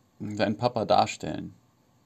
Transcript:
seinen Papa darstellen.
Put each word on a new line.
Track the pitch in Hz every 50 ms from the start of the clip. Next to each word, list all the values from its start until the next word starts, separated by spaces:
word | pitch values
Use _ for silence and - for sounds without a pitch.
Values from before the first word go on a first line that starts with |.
| _ _ _ -
seinen | - 104 107 104 101 98 107
Papa | - 120 123 - 113 104
darstellen. | 92 95 101 110 110 - - - 80 80 - 87 90 - - _ _ _ _ _ _ _ _ _